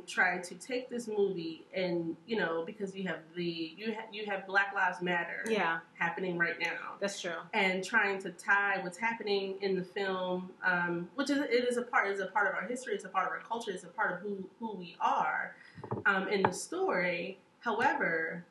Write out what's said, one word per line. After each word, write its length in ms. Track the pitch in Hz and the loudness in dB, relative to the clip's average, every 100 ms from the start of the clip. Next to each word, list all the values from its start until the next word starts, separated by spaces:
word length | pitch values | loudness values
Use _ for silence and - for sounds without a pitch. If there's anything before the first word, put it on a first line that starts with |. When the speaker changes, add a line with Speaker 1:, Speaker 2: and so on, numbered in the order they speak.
| - | -2
Speaker 1:
tried 380 | - 185 180 | 2 2 2
to 100 | 180 180 | -4 -10
take 340 | - 247 - | -6 -4 -4
this 160 | 240 220 | -6 -2
movie 580 | 208 196 170 165 160 - | 2 2 2 -4 -6 -8
and, 420 | 185 180 175 165 - - | -4 0 0 -2 -6 -4
you 100 | 220 | 0
know, 260 | 170 165 | 0 0
because 320 | 165 - 190 190 | -4 -6 -6 -4
you 120 | 185 | -4
have 100 | 160 160 175 | -4 -8 -4
the, 380 | 170 165 160 190 | -4 -2 -6 -6
you 200 | 220 220 | -6 -4
ha-, 100 | - | -6
you 160 | 202 208 | -8 -4
have 180 | 190 190 | -4 0
Black 300 | 196 196 196 | 2 2 2
Lives 260 | 180 180 | 2 2
Matter 420 | 175 175 170 - 226 | 0 0 0 -4 0
Speaker 2:
Yeah. 300 | 214 170 165 - - | 2 2 0 -4 -4
Speaker 1:
happening 400 | 170 175 185 170 | -2 -2 -2 2
right 220 | 170 165 | 2 2
now. 340 | 170 - - - | -2 -2 -6 -4
Speaker 2:
That's 200 | 196 - | -4 -2
true. 120 | 180 165 175 214 | -4 -6 -2 2
Speaker 1:
And 280 | 190 185 | 2 2
trying 360 | 185 226 202 196 | 2 4 4 2
to 80 | 190 | -4
tie 480 | - - 202 202 190 | -4 4 4 4 2
what's 140 | 175 - | -2 -2
happening 560 | 226 226 208 196 190 190 | -2 0 0 2 0 -2
in 140 | 196 185 | 0 0
the 60 | |
film, 680 | 175 208 196 185 185 185 185 - | 0 -2 0 0 0 -2 -4 -2
um, 440 | 185 180 175 170 175 - | 2 2 2 0 -2 -2
which 160 | 277 | 0
is, 80 | 277 | 2
it 280 | 294 240 247 | 4 2 4
is 100 | 233 | 2
a 40 | |
part, 260 | - 247 196 | 2 2 2
is 120 | 196 | 0
a 80 | 185 | 0
part 200 | 214 190 | 2 2
of 60 | |
our 140 | - 190 | 2 -4
history, 260 | 247 240 | -4 -2
it's 120 | 196 190 | -4 -2
a 40 | |
part 160 | 190 180 | 0 0
of 60 | |
our 80 | - | -2
culture, 300 | - 233 214 | -4 -4 -4
it's 120 | 180 | -6
a 40 | 170 | -6
part 240 | - 202 | -2 0
of 60 | 180 | 0
who, 240 | 202 196 180 - | -4 -6 -8 -8
who 160 | 226 190 | -8 -8
we 200 | 175 - | -10 -2
are, 540 | 214 262 - - - - - - - - 208 | 2 2 2 0 -4 -10 -18 -14 -6 -2 2
um, 220 | 196 - | 2 2
in 160 | 196 | 4
the 80 | 185 | 4
story. 840 | - - 339 381 190 180 175 185 - _ _ | 2 -4 -2 0 2 2 0 -4 -8 _ _
However, 840 | 240 208 269 - 196 165 165 175 - | -2 2 2 2 2 0 -2 -6 -12